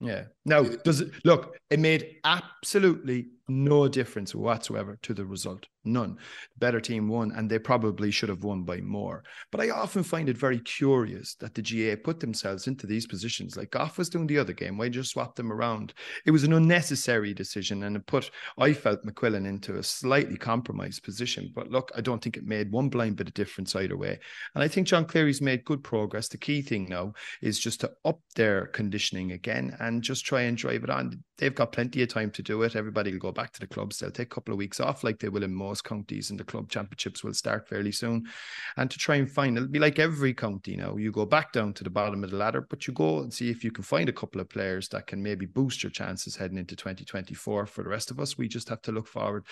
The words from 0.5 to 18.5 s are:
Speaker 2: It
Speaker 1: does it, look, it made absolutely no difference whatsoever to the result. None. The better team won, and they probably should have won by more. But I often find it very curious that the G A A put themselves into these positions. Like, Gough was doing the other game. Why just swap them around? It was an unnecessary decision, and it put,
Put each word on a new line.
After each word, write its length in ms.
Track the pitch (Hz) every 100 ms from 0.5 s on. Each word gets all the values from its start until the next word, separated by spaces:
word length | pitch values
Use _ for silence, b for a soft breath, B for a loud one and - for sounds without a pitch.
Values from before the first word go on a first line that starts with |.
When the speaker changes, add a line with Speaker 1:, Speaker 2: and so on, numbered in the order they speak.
| 151
Speaker 2:
It 200 | 120 117
Speaker 1:
does 180 | 165 143
it, 100 | 123 -
look, 320 | 170 160 - - _
it 80 | 190
made 380 | 160 160 - -
absolutely 1040 | 156 180 - - - 202 190 160 135 123 120 - -
no 420 | 131 139 147 139
difference 460 | 131 117 107 98
whatsoever 640 | 107 107 113 - 110 101 104
to 120 | -
the 100 | 101
result. 420 | 95 98 - 95 - _ 107
None. 280 | 123 98 92 B B B
The 40 | -
better 220 | 120 117
team 280 | 113 113 107
won, 240 | 117 110
and 180 | 107 110
they 80 | 113
probably 520 | 113 123 110 92 104
should 200 | 98 104
have 120 | 92
won 200 | 104 95
by 180 | 90 90
more. 420 | 95 101 98 - B B B
But 80 | 208
I 80 | 226
often 340 | - 190 202
find 280 | 165 165 147
it 60 | 127
very 220 | 139 120
curious 720 | 117 - 139 131 110 92 - -
that 180 | 120
the 60 | -
G 280 | 107 113 110
A 40 |
A 40 | 107
put 220 | - 165
themselves 460 | 117 107 98 95 127
into 200 | 135 98
these 200 | 110 113
positions. 480 | 92 113 - 95
Like, 160 | - -
Gough 280 | 127 151 -
was 100 | 170
doing 180 | 170 156
the 120 | 147
other 160 | 101
game. 240 | - 92 98
Why 100 | 120
just 220 | 123 131
swap 240 | 127 120
them 180 | - 117
around? 400 | 107 120 107 107 B B B
It 60 | -
was 140 | 156
an 100 | 147
unnecessary 800 | 160 160 175 - 143 - 117 104
decision, 480 | 98 101 104 92 101
and 140 | 101 104
it 100 | -
put, 240 | 139 - B B